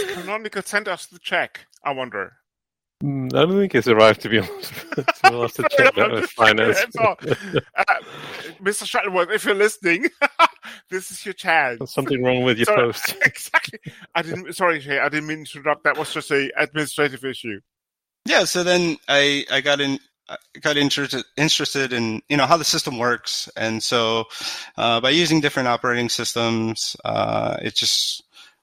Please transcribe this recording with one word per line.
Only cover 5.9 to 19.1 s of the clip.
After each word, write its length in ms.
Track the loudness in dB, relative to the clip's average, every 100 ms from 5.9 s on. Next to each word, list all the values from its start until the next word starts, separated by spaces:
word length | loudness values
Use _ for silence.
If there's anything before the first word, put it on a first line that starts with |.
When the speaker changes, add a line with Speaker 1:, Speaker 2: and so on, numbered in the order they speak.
Speaker 2:
that 100 | 4 2
Speaker 1:
enough, 20 |
Speaker 2:
with 80 | 2
Speaker 1:
just 140 | -4 4
checking, 200 | 4 6
Speaker 2:
finance. 220 | 4 2
Speaker 1:
that's 160 | -2 2
all. 200 | 0 2 -2 -2 0 -4 -4 -2
Uh, 180 | 0 0 -2 -16 -14 -14 -16 -6
Mister 260 | -6 -4 -4
Shuttleworth, 440 | -4 -2 0 0
if 140 | 0
you're 100 | 0
listening, 520 | 2 2 2 0 0 0 0 -2 4 2
<laughs> 420 | 2 -18 -20 _
this 200 | -8 -8
is 120 | -12
your 100 | -12
chance. 440 | -6 0 2 2 -2
Speaker 2:
There's 140 | -4
something 300 | -4 -2 0
wrong 200 | 2 2
with 140 | 2 2
your 60 | 2
Speaker 1:
Sorry, 120 | 4 2
Speaker 2:
post. 240 | 0 -6 -2
Speaker 1:
<laughs> 40 |
exactly. 540 | -2 -2 -2 -2 -2 -12 -16 -18 -6 -4
I 60 |
didn't, 300 | -4 -8 -10
sorry, 260 | -2 0 0
Shay, 180 | -2 0
I 100 | 0
didn't 200 | -2 -4
mean 160 | -8
to 140 | -10 -6
interrupt. 260 | -2 0
That 120 | 0 0
was 160 | -4
just 180 | -6 -2
a 180 | -2 0 -2
administrative 640 | -2 -2 -4 0 -2 -2
issue. 360 | -10 -8 -10 -10 _ _ _ _ _ _ 0
Speaker 3:
Yeah, 180 | 2
so 200 | 2 0
then 320 | 2 2 2 -2
I, 360 | 0